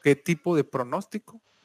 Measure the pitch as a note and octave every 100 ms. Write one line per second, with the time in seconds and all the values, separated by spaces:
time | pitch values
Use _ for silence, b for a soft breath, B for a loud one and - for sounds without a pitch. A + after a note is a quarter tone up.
0 | C#3+ C#3+ - E3 F3+ E3 C3+ C3+ A#2+ D#3+
1 | - G#3+ - A#3 _ _